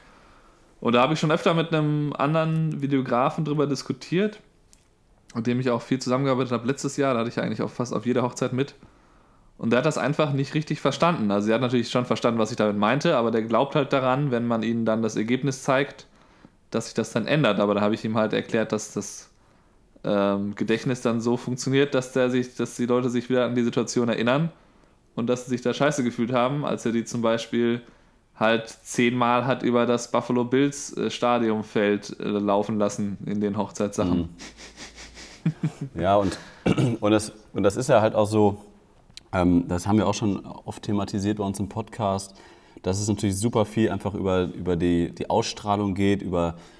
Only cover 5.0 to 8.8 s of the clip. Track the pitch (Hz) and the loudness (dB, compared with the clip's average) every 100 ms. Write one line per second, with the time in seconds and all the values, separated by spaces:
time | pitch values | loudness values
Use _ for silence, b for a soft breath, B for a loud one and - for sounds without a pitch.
5 | _ _ - 120 117 123 127 117 - 131 | _ _ -10 -4 0 0 0 0 0 -2
6 | 127 127 139 127 123 117 120 139 139 - | 0 0 2 2 0 -2 -2 -4 -4 0
7 | 135 120 117 117 113 110 113 - 120 120 | 0 0 0 -2 -4 -4 -4 -4 -6 -4
8 | 113 123 123 - 127 127 139 - | -2 0 -2 -2 -2 -2 -4 -8